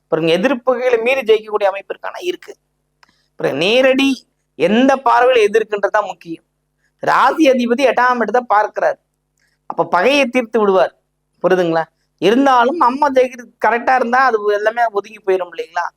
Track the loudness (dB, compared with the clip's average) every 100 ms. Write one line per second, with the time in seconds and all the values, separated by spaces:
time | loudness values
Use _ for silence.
0 | _ -2 0 0 0 -2 -2 -2 0 0
1 | 0 -2 0 0 0 -2 -2 -4 -12 -12
2 | -12 -8 -8 -8 -14 -20 _ _ _ _
3 | _ _ _ _ -6 -2 0 2 2 2
4 | 0 -2 _ _ _ -4 0 2 2 2
5 | 0 2 2 2 2 0 -2 -4 -2 -2
6 | -4 -12 -16 -16 _ _ _ _ _ _
7 | -2 2 2 4 2 2 0 0 2 2
8 | 0 0 -2 -2 0 0 0 -2 -4 -4
9 | _ _ _ _ _ _ _ -6 -2 0
10 | 2 2 0 -2 -2 0 2 2 0 _
11 | _ _ _ _ 0 0 0 -2 -6 _
12 | _ _ 0 2 4 2 2 0 -2 0
13 | 0 2 0 -4 -20 _ -2 0 0 0
14 | 0 0 2 0 0 0 -2 -2 -2 -4
15 | -8 -10 -4 -4 -4 -10 -8 -8 -8